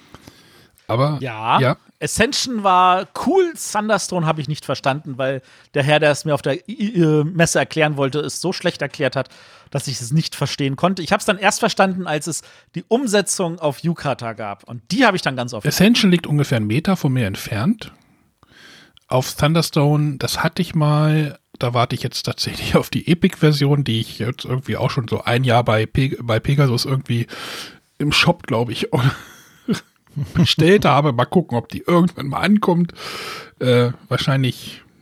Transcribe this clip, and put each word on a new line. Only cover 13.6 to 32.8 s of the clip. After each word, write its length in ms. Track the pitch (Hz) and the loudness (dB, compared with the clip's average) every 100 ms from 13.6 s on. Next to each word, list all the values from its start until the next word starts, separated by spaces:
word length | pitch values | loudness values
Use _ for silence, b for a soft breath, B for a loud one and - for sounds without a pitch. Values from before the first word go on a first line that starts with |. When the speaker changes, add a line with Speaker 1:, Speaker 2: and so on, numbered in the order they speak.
Speaker 2:
auf 200 | 151 135 | -4 -2
Yukata 520 | 165 160 147 120 117 | -2 -2 -4 -4 -6
gab. 320 | 110 107 101 | -8 -8 -10
Und 180 | - 120 - | -12 -16 -4
die 140 | 214 | 2
habe 120 | 233 185 | 2 2
ich 60 | |
dann 140 | 151 127 | -2 -4
ganz 160 | 120 | -6
oft 120 | 107 147 | -4 -2
Speaker 1:
Ascension 440 | - 196 240 196 | 4 4 6 4
liegt 160 | 175 - | 4 2
ungefähr 300 | 147 139 120 | -2 0 0
einen 100 | 107 | 0
Meter 300 | 143 196 180 | 0 0 0
von 160 | 143 | 0
mir 140 | 127 101 | 0 -2
entfernt. 640 | 104 - 101 147 233 - - b b b _ B B B B B B _ | -4 -6 -2 0 -2 -6 -20 b b b _ B B B B B B _
Auf 280 | 127 - | -2 -2
Thunderstone, 840 | - 147 165 - 156 147 147 151 135 | 0 2 2 2 2 2 2 0 -2
das 240 | 127 - | -4 -2
hatte 200 | 160 - | -2 -2
ich 120 | 175 | -2
mal, 640 | 165 147 151 156 156 147 - _ - | 0 2 4 4 2 0 -6 _ -6
da 160 | 123 | -2
warte 200 | 120 120 | 0 0
ich 80 | 123 | -2
jetzt 200 | 123 - | -6 -6
tatsächlich 520 | - - - - - | -8 -6 -8 -6 0
<laughs> 20 | 160 | 0
auf 120 | - | 0
die 200 | 123 - | -2 0
Epic-Version, 760 | 170 196 - 156 143 143 147 | 2 2 2 2 4 2 2
die 160 | 135 113 | 2 -2
ich 180 | - - | -4 -6
jetzt 280 | 117 - - | -6 -6 -6
irgendwie 320 | 127 - 107 | -6 -4 -2
auch 120 | 127 | -2
schon 160 | - 117 | -2 -4
so 160 | 104 | -4
ein 220 | - 120 | -2 0
Jahr 200 | 131 120 | 2 2
bei 200 | 120 110 | 2 0
Pe-, 320 | 110 - 131 - | 0 0 0 -2
bei 180 | 117 113 | -2 -2
Pegasus 460 | - 139 135 120 151 | 2 2 2 2 -2
irgendwie 400 | 135 - 120 - B B B B B _ - | -4 -2 -4 -4 B B B B B _ -4
im 120 | 147 | -2
Shop, 360 | - 165 170 - | 2 2 0 -2
glaub 240 | 113 120 | -2 -2
ich, 180 | 113 - | -4 -2
<laughs> 1400 | 139 131 - - - - _ - - - _ _ 143 - | 0 0 -2 -8 -20 -20 _ -6 -6 -6 _ _ -10 -4
bestellt 500 | 165 - - 160 202 | 0 2 4 4 6
habe. 280 | 170 139 151 | 6 4 2
Mal 120 | 120 | 0
gucken, 320 | 131 185 160 117 | 0 0 0 -2
ob 120 | - | -4
die 140 | 92 - | -6 2
irgendwann 400 | 175 175 - 143 | 4 4 0 -6
mal 120 | - | -2
ankommt. 520 | 185 208 196 175 | 2 4 4 2